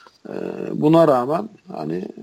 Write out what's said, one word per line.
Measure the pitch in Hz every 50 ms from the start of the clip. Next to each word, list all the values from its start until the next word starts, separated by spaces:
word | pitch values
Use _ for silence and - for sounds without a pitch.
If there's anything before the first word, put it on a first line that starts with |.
| _ - _ _ - -
Ee, | - - - 50 - - - -
buna | - - - 151 160 165 165 151
rağmen | 135 123 123 135 156 190 214 220 - _ _ 185 -
hani | - 78 76 82 90 - - - -